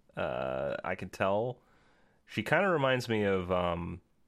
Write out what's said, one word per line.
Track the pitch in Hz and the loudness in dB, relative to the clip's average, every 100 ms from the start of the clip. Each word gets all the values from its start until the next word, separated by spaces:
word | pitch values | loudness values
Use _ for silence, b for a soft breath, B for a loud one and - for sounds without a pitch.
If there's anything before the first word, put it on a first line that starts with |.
| _ - | _ -6
Uh, | 85 62 65 65 69 - - | -4 -2 -2 -2 -2 -4 -4
I | |
can | 92 92 | -6 -6
tell. | - 98 101 123 - b b b b b b - | -2 0 2 -2 -6 b b b b b b -10
She | - | -6
kinda | - 156 196 | 2 2 4
reminds | 160 135 127 117 | 2 2 2 2
me | 110 | 2
of, | 101 95 90 | 2 2 2
um, | 90 87 85 87 90 _ _ | 0 2 0 -4 -8 _ _